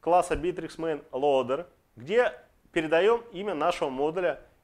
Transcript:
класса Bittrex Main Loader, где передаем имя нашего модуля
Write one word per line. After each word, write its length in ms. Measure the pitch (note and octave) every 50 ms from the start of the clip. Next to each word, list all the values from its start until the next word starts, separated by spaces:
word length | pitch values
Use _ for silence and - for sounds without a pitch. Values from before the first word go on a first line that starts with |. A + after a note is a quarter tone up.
класса 340 | - E3 E3+ F3+ E3+ - E3
Bittrex 440 | C#3+ D3 F3+ E3+ - E3 D#3 - -
Main 260 | D#3+ E3 D#3 C#3+ C#3+ -
Loader, 560 | - B2+ C#3 D3 C#3 C3 B2+ A#2+ C3 D3 F3 - _ _ _ _ _
где 360 | A2+ A#2 C#3+ G3+ A#3+ B3 F#3+ - - - _ _ _ _ _ _
передаем 500 | E3+ D#3+ D#3 D#3+ E3 F#3 G#3 A#3 A#3 A#3 - -
имя 220 | E3 G3+ G#3 F#3
нашего 360 | C#3+ D3 F3 F3 - E3+ C#3+
модуля 500 | C3 C3 C#3+ D#3 D#3+ F#3 F3+ E3 C#3+ - - _ _ _